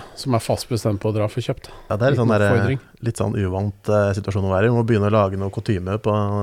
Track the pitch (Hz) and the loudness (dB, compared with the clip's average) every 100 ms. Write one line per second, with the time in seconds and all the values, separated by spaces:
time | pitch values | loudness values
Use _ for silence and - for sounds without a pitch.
0 | - - 139 113 - 107 - 120 113 101 | -4 -10 -2 -2 0 -4 -2 -2 -2 -2
1 | 110 107 104 123 - - - - - 101 | -2 -2 -2 -4 -6 -6 -10 -18 -6 0
2 | 127 135 113 104 101 101 - 135 - - | 2 2 2 4 4 4 2 -2 -6 -8
3 | 117 - 104 110 95 95 104 - - 104 | -6 -2 -2 0 -2 -2 -4 -4 0 2
4 | 101 101 98 98 95 95 113 120 113 110 | 2 0 -2 -2 0 2 4 2 2 2
5 | 104 107 95 95 98 - 110 95 92 107 | 4 4 2 0 -4 -4 -2 -2 -2 -4
6 | 107 104 101 104 | 0 0 0 -2